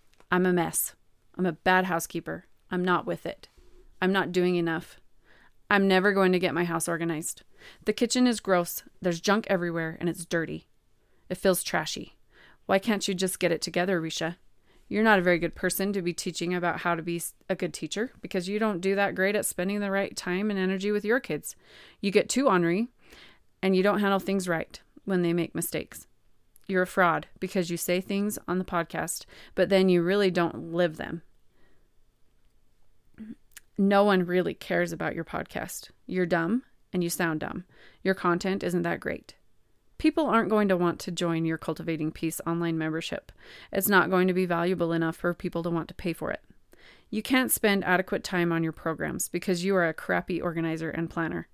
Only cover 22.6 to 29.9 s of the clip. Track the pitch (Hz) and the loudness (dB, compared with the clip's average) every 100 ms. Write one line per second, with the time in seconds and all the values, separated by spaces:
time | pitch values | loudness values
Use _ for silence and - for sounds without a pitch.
22.6 | 170 180 240 _ - - - - _ _ | 4 2 -2 _ -20 -20 -20 -20 _ _
23.6 | 190 185 202 208 202 196 190 196 180 165 | 2 4 4 4 2 0 0 -2 0 -4
24.6 | - - _ - - 185 175 170 165 - | -4 -14 _ -12 -2 0 2 0 -2 -4
25.6 | - - - - - _ _ _ _ - | -6 -6 -8 -14 -20 _ _ _ _ -16
26.6 | - 185 185 - 175 156 - - 185 196 | -4 -2 0 2 2 2 -4 -8 -4 -2
27.6 | 175 170 - 180 185 196 208 202 - 180 | -2 -2 -2 -2 0 -2 -2 -4 -4 -4
28.6 | 185 175 165 165 160 - - - - - | -2 -2 -2 -4 -6 -6 -12 -20 -6 0
29.6 | - 190 190 | 4 6 6